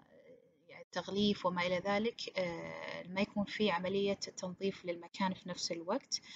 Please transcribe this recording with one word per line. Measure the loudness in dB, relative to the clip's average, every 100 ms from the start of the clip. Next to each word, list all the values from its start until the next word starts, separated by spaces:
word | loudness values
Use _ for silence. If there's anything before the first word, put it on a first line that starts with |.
| -20 -20 -20 -20 -20 _ -20
يعني | -18 -6
تغليف | -4 0 4 4 4 2
وما | 2 2
إلى | 2
ذلك، | 2 2 2 -2 -4 -2
آه، | -2 -2 -6 -8 -6 -8 -4
ما | 0
يكون | 0 0 -2
في | 2 4
عملية | 4 2 2 2
تنظيف | 0 -4 -8 -8 -2 -2 -2 -4
للمكان | -6 -6 0 0
في | 0 -6
نفس | -4 -2
الوقت. | -2 0 -2 0 -4 -4